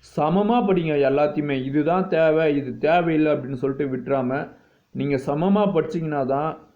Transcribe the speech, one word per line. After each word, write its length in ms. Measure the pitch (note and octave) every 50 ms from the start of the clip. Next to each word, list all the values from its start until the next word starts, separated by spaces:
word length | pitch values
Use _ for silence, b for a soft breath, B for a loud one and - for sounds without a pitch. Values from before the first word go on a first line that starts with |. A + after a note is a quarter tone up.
| _ - -
சமமா 420 | - D3 D#3 E3 F#3+ G#3 G#3 A#3 A#3+ G#3+ G3+
படிங்க 260 | F#3 F3+ E3 D#3+ D3+ C#3+ C#3
எல்லாத்தையுமே. 640 | C3 C3+ C#3+ D3 D3 D3 D#3+ D3 D3 C#3+ C3+ B2+
இதுதான் 440 | C3+ C#3 D3+ D3+ D#3 E3+ F#3 F#3+ F#3
தேவை, 480 | F3 E3 D#3+ D#3+ D#3 D#3+ D#3+ D#3 D3
இது 220 | C#3+ C3+ B2+ A#2 -
தேவையில்லை 540 | - D3 D#3+ F3+ E3+ E3+ E3 D#3 D#3 D3+ D3
அப்படின்னு 220 | C#3+ B2+ B2 C#3
சொல்லிட்டு 420 | B2 - C3+ C3+ C#3 D3+ C#3 C3
விட்டுறாம, 340 | B2+ B2 B2+ C#3 C3+ B2+ B2 C3 C#3 E3 - b b b b b b b b _
நீங்க 220 | B2+ C3+ C#3+ C#3+
சமமா 480 | C3 C3 - C#3+ D3 E3 F#3+ G3 G#3 G#3 F#3+ D#3+
படிச்சீங்கன்னா 540 | D#3+ D3+ - - F3 D#3+ D#3 D3+ C#3+ C3+
தான் 300 | B2+ C3+ C#3 D3+ D#3+ D3+ - - _ _